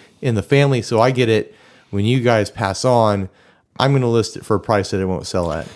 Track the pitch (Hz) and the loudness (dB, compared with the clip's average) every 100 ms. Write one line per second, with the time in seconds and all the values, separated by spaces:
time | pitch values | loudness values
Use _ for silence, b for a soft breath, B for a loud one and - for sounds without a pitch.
0 | b _ 139 110 - 139 143 127 110 113 | b _ -4 -2 2 2 2 0 0 2
1 | 123 127 117 110 - b b b b 101 | 2 2 2 0 -2 b b b b -4
2 | 107 131 120 113 98 - 98 95 131 120 | 0 0 2 2 0 -4 -6 -2 0 2
3 | 110 101 95 b b b _ - 135 139 | 2 0 -4 b b b _ -2 0 2
4 | 123 117 104 - - 104 - 104 90 98 | 2 0 -2 -6 -2 -2 0 -2 0 -4
5 | 95 90 - 92 85 78 - | -2 -4 -4 -4 -4 -6 -10